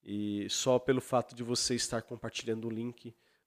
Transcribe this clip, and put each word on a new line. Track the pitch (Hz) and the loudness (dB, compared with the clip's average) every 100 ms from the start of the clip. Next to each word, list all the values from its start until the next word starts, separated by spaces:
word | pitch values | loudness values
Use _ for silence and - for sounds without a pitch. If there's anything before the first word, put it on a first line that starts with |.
E | - 104 104 101 98 | -6 -4 -2 -2 -2
só | - 131 127 | 0 4 4
pelo | - 127 | 6 2
fato | - 123 - | 4 0 0
de | 120 | -8
você | 117 120 - | -2 0 2
estar | 120 - 117 | 0 0 -2
compartilhando | - 120 113 - 117 113 113 | -4 -10 -8 -6 -2 -2 -2
o | |
link, | 110 120 120 120 - _ _ | -4 -4 -8 -16 -18 _ _